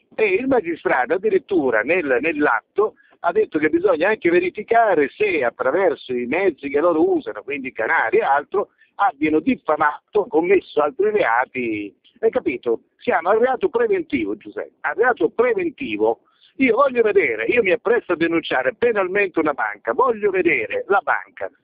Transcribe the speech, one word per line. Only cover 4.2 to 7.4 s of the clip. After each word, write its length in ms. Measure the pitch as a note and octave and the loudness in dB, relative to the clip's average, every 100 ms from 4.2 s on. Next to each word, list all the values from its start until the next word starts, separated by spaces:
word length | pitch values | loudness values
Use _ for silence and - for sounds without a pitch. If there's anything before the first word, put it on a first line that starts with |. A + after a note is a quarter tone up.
| - | 0
verificare 800 | F3 F3+ F#3+ G#3 A3+ A3+ E3+ C#3 | 0 0 -6 0 2 4 2 0
se 340 | - G#3 E3 | -2 -2 0
attraverso 680 | A#2+ - B2+ D#3+ F#3+ C3 - | -2 -2 -2 2 0 -2 -4
i 140 | B2 A#2+ | -6 -4
mezzi 420 | D#3 G3 C3+ C#3+ | -2 -2 -2 -4
che 120 | C#3+ | 0
loro 300 | F3 D#3 F3+ | 2 2 2
usano, 320 | F3 A2+ G#2 | 0 -4 -10